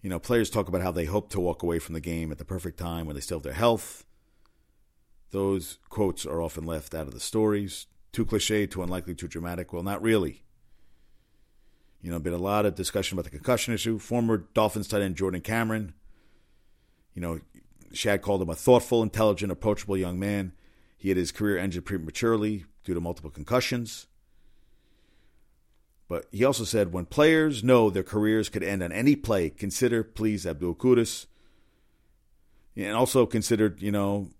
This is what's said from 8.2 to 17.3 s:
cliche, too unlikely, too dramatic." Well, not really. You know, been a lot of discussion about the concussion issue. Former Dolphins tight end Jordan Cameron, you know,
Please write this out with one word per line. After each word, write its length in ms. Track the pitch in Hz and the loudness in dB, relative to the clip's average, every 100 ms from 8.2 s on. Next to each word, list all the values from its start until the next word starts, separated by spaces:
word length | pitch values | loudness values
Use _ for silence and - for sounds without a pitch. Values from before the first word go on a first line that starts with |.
| 113 | 0
cliche, 400 | 107 - 107 101 | 0 2 0 0
too 160 | 95 | -2
unlikely, 320 | 87 90 82 | -4 -4 -6
too 140 | 85 82 | -10 -8
dramatic." 440 | 85 87 87 90 | -8 -8 -8 -6
Well, 100 | 87 | -6
not 200 | 92 101 | -4 -2
really. 400 | 113 110 82 - - _ _ - - - _ - _ _ _ _ - _ _ _ | 2 4 2 -6 -20 _ _ -20 -20 -20 _ -20 _ _ _ _ -20 _ _ _
You 100 | 85 | -8
know, 80 | 85 | -4
been 120 | 80 | -4
a 60 | 87 | -2
lot 260 | 95 104 | 0 2
of 120 | 104 90 | 2 0
discussion 400 | 90 104 92 92 | -4 -2 -2 -4
about 80 | |
the 120 | 85 76 | -6 -8
concussion 380 | - 123 - | 0 0 0
issue. 240 | 110 113 110 | -2 -2 -4
Former 400 | - 120 113 110 - | -2 0 2 0 0
Dolphins 320 | - 107 110 101 | 2 2 0 -2
tight 160 | 104 | 0
end 140 | 98 87 | 0 -2
Jordan 240 | 95 90 | -2 -4
Cameron, 540 | 82 113 113 110 101 - - - _ _ _ _ _ _ _ _ _ | -4 -2 0 -2 -6 -12 -20 -20 _ _ _ _ _ _ _ _ _
you 80 | - | -8
know, 200 | 87 | -6